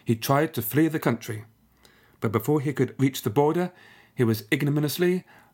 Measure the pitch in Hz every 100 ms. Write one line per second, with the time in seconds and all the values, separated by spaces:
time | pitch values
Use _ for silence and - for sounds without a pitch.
0 | - 110 - 139 160 120 - 139 160 151
1 | 117 117 - 107 - _ _ _ _ _
2 | _ _ 117 113 143 151 143 139 123 -
3 | 131 - 127 123 147 170 180 - - -
4 | _ - 113 107 - 143 143 147 147 170
5 | 180 180 - - _